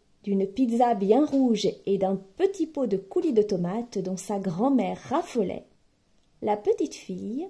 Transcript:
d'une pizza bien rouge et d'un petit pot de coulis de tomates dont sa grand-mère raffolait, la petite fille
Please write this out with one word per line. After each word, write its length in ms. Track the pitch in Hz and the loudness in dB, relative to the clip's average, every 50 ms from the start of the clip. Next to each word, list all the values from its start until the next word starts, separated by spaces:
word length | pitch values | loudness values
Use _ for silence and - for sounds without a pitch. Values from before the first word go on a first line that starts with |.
| _ _ _ _ - | _ _ _ _ -4
d'une 240 | 202 196 196 190 190 | -2 0 0 0 0
pizza 480 | - 254 269 226 233 233 254 240 226 | 0 0 0 2 4 4 4 4 2
bien 280 | 196 202 190 214 269 302 | 2 4 4 4 4 4
rouge 440 | 294 285 277 262 240 220 202 - 175 - - - | 4 4 4 4 4 4 2 2 -2 -2 -2 -2
et 140 | 185 202 190 | -2 0 2
d'un 160 | 185 190 196 | 2 0 0
petit 500 | 190 - - _ - 359 392 392 - 320 | -2 -6 -8 _ 0 0 0 0 0 -6
pot 220 | 320 - 285 262 208 | -4 -2 -4 -2 0
de 100 | 196 190 | -2 -2
coulis 340 | - - - 359 359 320 | -4 -4 -4 -2 0 2
de 120 | 233 214 208 | 2 2 2
tomates 560 | 208 208 185 170 175 190 233 233 - - 202 | 2 2 -2 -2 -2 -4 -4 -6 -6 -6 -6
dont 180 | 175 185 190 175 | -4 -4 -4 -6
sa 220 | - - 208 196 | -6 -4 -4 -4
grand-mère 580 | 190 190 160 175 226 277 277 240 196 180 185 - | -4 -4 -2 0 2 2 2 2 2 0 -4 -8
raffolait, 680 | - - 240 311 - - - 247 190 - - - - _ _ _ _ _ _ _ _ _ _ _ _ _ _ - | -6 -4 -2 -2 -2 -2 -2 -2 -2 -2 -4 -8 -12 _ _ _ _ _ _ _ _ _ _ _ _ _ _ -6
la 160 | - 214 208 208 | -2 -2 -2 0
petite 380 | - 381 440 - 330 - - | 2 0 0 0 0 -4 -6
fille 520 | - - - 185 180 196 196 226 277 359 | -10 -10 -10 -10 -8 -8 -8 -8 -8 -8